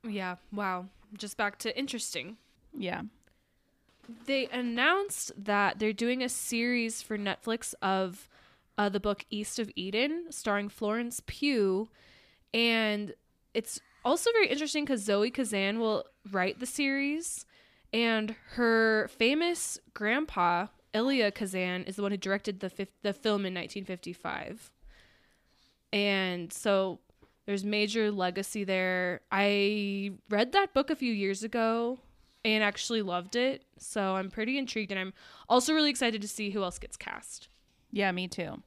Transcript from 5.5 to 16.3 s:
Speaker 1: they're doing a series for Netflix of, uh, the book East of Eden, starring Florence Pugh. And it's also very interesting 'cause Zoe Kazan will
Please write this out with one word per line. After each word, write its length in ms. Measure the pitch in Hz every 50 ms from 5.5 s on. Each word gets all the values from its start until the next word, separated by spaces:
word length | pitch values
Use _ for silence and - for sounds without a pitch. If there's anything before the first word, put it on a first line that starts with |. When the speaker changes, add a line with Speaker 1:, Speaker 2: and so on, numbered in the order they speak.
| 202 202 202 190 - 202
Speaker 1:
they're 140 | 214 214
doing 300 | 214 208 233 233 247 254
a 60 | 254 247
series 720 | 247 - - - 240 233 233 247 247 240 233 226 226 -
for 160 | - - 214
Netflix 560 | 208 208 202 185 - - 233 226 233 - - - -
of, 480 | - 190 190 190 190 185 180 - - _ _ - - - _ _ _ _ _
uh, 120 | - 208 202
the 120 | 190 202
book 240 | 190 208 202 202 - _
East 280 | - 208 214 - - -
of 120 | 226 202 -
Eden, 500 | - 180 190 196 220 254 294 311 339 349 330
starring 380 | - - - 226 202 202 202 208
Florence 540 | - - 226 208 214 233 240 240 240 - -
Pugh. 640 | - - - - 285 277 233 202 190 185 190 220 220 _ _ - - - - _ _ _ _ _ _
And 600 | - 226 233 233 233 226 220 214 208 208 208 196 - _ _ _ _ _ _ _ _
it's 260 | 220 214 - - - _ _ _ _ -
also 260 | 247 294 349 - 466
very 160 | 466 453 403 -
interesting 360 | - 285 311 294 - 302 294
'cause 160 | 294 269 220
Zoe 280 | 196 214 202 202 214 247
Kazan 480 | 240 - 262 208 208 196 196 196 208 226
will 260 | 233 220 214 - - - _ _ _ 202